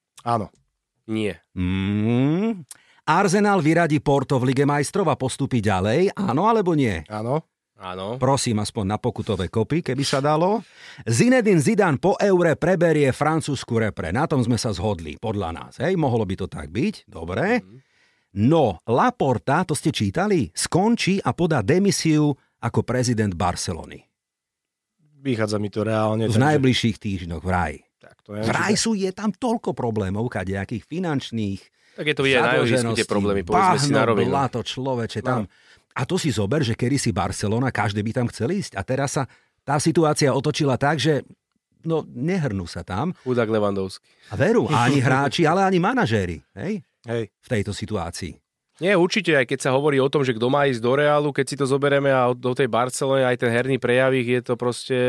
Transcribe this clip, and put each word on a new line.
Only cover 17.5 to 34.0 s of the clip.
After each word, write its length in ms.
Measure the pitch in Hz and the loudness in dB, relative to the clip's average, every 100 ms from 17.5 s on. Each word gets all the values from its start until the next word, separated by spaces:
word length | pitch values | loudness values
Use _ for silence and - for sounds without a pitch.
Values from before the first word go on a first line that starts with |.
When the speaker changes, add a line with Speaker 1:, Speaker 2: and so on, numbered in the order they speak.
| 240 | -2
Speaker 2:
Mhm. 160 | 92 123 _ _ _ _ _ 98 | -4 -16 _ _ _ _ _ 0
Speaker 3:
No, 380 | 120 165 123 82 | 4 4 2 0
Laporta, 840 | - 127 226 - 143 110 - 151 | 0 2 2 2 0 0 0 0
to 80 | 180 | 0
ste 160 | 147 160 | -2 -2
čítali, 600 | - 101 151 208 185 92 | 0 0 0 0 0 0
skončí 680 | - - 160 214 233 170 196 | -4 -2 2 2 2 0 0
a 140 | 139 | 0
podá 300 | 117 165 147 | 0 0 0
demisiu 640 | 101 175 202 - 160 151 147 139 _ _ | 2 2 2 2 2 2 2 0 _ _
ako 220 | 117 123 | -4 -2
prezident 500 | - 123 120 110 104 | -2 0 0 0 0
Barcelony. 720 | 87 87 85 - 80 71 76 _ _ _ _ _ _ _ _ _ _ _ 139 | 0 -2 -2 -6 -8 -10 -18 _ _ _ _ _ _ _ _ _ _ _ _
Speaker 1:
Vychádza 380 | 135 110 107 104 | -4 -2 0 -2
mi 120 | 104 | -4
to 120 | 107 | -2
reálne, 460 | 104 110 110 110 110 | 0 0 0 0 2
Speaker 3:
V 20 | |
Speaker 1:
takže 140 | 110 | 2
Speaker 3:
najbližších 520 | 143 151 131 113 117 - | 4 4 2 2 0 -2
týždňoch 420 | 107 95 85 80 | -6 -6 -6 -6
vraj. 400 | 90 90 80 - _ _ | -2 -2 -2 -6 _ _
Speaker 1:
Tak 200 | - _ | -20 _
to 100 | - | -14
je 80 | 104 | -6
Speaker 3:
Vraj 340 | 113 - 185 214 | -4 -2 0 0
Speaker 1:
určite. 60 | |
Speaker 3:
sú, 80 | 226 | 0
je 140 | 208 185 | -2 -4
tam 200 | 185 214 | -4 -6
toľko 420 | - 254 233 - | -4 -4 -4 -4
problémov, 560 | 139 120 107 95 101 120 | -4 -4 -2 -2 -4 -4
kadejakých 560 | 104 92 98 95 110 | -6 -6 -6 -6 -8
finančných, 760 | - 165 175 139 - 113 104 98 - _ _ | -8 -6 -4 -4 -4 -4 -4 -6 -12 _ _
Speaker 2:
Tak 100 | - | -6
je 100 | 151 | -2
to 80 | 147 | 0
vidieť, 140 | 139 127 | 2 4
na 140 | 117 | 4
ihrisku 80 | 127 | 2
tie 140 | 123 127 | 2 2
Speaker 3:
zadlžeností, 280 | 117 110 107 | 0 0 0
Speaker 2:
problémy, 340 | 104 101 98 | 0 0 0
povedzme 360 | 82 87 92 - | 0 2 4 2
si 100 | 147 | 2
na 160 | 110 | 2